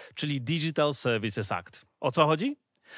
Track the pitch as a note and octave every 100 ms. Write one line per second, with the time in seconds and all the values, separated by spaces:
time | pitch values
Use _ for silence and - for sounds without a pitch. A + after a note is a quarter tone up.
0 | - - D3+ C#3 A#2+ E3 D#3 D#3 D3 C#3
1 | B2+ A2+ G#2+ G#2 G2+ F#2 - - - _
2 | C3 C#3+ D3+ D#3 B3 C#4+ _ _ _